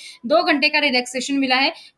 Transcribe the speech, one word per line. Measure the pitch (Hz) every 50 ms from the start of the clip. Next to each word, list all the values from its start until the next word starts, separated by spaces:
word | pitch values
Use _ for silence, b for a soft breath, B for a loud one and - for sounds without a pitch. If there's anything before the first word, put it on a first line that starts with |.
| B B B B B
दो | 233 294 339 330
घंटे | 339 311 269 302 302
का | 302 302
relaxation | 294 285 247 247 247 - - 254 247 - 277
मिला | 277 269 254 254
है, | 262 269 320 330 B B B B